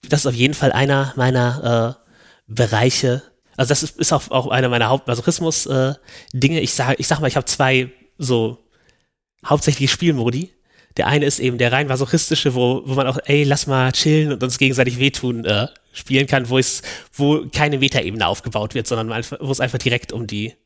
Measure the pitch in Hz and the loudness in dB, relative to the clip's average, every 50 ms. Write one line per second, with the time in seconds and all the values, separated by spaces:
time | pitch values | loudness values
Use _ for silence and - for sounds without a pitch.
0 | - - - 147 - 143 123 117 147 143 151 - - 135 - - 135 139 139 139 | -2 0 0 0 0 0 0 2 2 2 2 2 2 2 2 2 2 2 2 2
1 | 139 131 - 135 123 127 131 127 123 123 123 143 - 117 120 117 113 117 127 _ | 0 -2 -2 0 0 2 2 2 2 2 0 -2 -2 0 0 2 0 -2 -4 _
2 | _ _ _ _ _ - _ _ _ _ 110 113 123 107 110 107 117 131 - - | _ _ _ _ _ -20 _ _ _ _ -2 0 0 2 2 2 2 2 2 2
3 | - 131 123 135 - - _ _ _ _ _ - 131 120 143 135 - 160 - - | 0 0 0 -2 -4 -12 _ _ _ _ _ -2 0 0 2 0 0 -6 -4 -2
4 | 165 - 165 139 - - - 127 123 127 - 127 127 123 123 120 117 107 127 139 | 0 0 0 0 -2 0 -2 -2 0 0 0 0 2 2 2 2 2 2 2 0
5 | - - 120 117 - - 165 - 170 165 156 - - - 139 131 131 131 143 - | 0 -2 -4 -2 0 -2 -2 0 -2 -2 -2 -2 -2 -2 0 0 0 0 -2 -6
6 | _ - - - - _ - 127 127 135 165 160 - - - - 131 123 135 - | _ -20 -20 -20 -20 _ -4 0 2 2 2 2 -2 -2 -2 -2 0 0 0 0
7 | 131 - 160 143 156 131 - 143 127 - - - 143 131 131 127 127 123 - _ | 0 -2 0 0 0 0 0 0 -2 -2 -2 0 2 2 2 2 0 -2 -8 _
8 | _ _ _ _ 147 123 127 117 113 110 123 - _ _ _ _ _ _ _ _ | _ _ _ _ -2 0 0 2 0 -2 -4 -8 _ _ _ _ _ _ _ _
9 | _ _ _ _ _ _ _ _ - - 147 147 - - 143 - 139 131 - - | _ _ _ _ _ _ _ _ -2 0 0 2 2 0 0 0 0 -2 0 0
10 | 175 170 156 131 117 123 120 135 175 185 _ _ _ _ _ _ _ _ _ - | 0 0 0 0 0 -2 -2 -4 -6 -8 _ _ _ _ _ _ _ _ _ -2
11 | - - 135 147 147 143 135 - - 127 123 117 123 120 117 131 147 143 135 127 | 0 2 2 2 2 0 -2 0 -2 -2 0 0 0 2 2 0 0 0 -2 -2
12 | 139 - - 165 - - 160 143 - 143 123 127 123 123 127 135 - 135 131 135 | -2 0 0 0 0 0 -2 0 0 0 0 2 2 2 2 0 -4 -4 -2 0
13 | 135 127 131 131 - - 143 147 147 139 143 143 - - 139 131 127 131 127 - | 0 0 -2 -4 0 2 2 2 4 2 2 0 0 0 2 2 2 2 2 0
14 | - 156 151 156 156 151 139 117 127 127 120 - 135 131 131 123 127 123 120 123 | 2 2 4 4 2 0 0 -2 -2 -4 0 2 2 2 4 2 2 0 2 0
15 | 131 139 - - - 127 120 117 113 - 104 101 110 143 - - _ _ _ - | 0 0 0 0 -4 -4 -4 -4 -2 0 0 0 0 -4 -6 -18 _ _ _ -18
16 | - - 131 131 139 135 - 135 127 117 123 131 131 - - - - - - - | -6 0 2 2 2 4 2 0 0 2 2 2 2 2 -2 -6 -8 -12 -14 -14
17 | - _ _ - 143 143 151 151 - - - - 151 147 147 135 131 135 - 135 | -16 _ _ 0 2 2 2 2 0 -4 -2 0 0 0 0 0 0 0 0 0
18 | - 90 101 113 101 85 101 - - - 110 107 107 107 - 127 110 - 123 113 | -2 -2 -4 -2 0 0 -2 -2 -6 -6 -4 -4 -4 -4 -4 -6 -4 -4 -4 -4
19 | 110 113 117 113 113 - - - - 135 135 - 127 123 - 120 - 127 117 120 | -4 -4 -4 -6 -6 -8 -10 -10 -6 -6 -4 -2 -2 -4 -4 -2 -2 -2 -2 -2
20 | - - - 113 120 104 - 101 104 113 - _ _ | -4 -6 -10 -10 -8 -8 -6 -6 -6 -8 -10 _ _